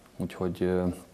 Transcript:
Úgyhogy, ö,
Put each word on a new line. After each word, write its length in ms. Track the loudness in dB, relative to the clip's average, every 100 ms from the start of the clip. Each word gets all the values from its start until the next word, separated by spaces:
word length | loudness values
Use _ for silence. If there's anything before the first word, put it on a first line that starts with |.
| -16 -6
Úgyhogy, 400 | -6 -2 -2 0
ö, 200 | 2 4 2 -2 -10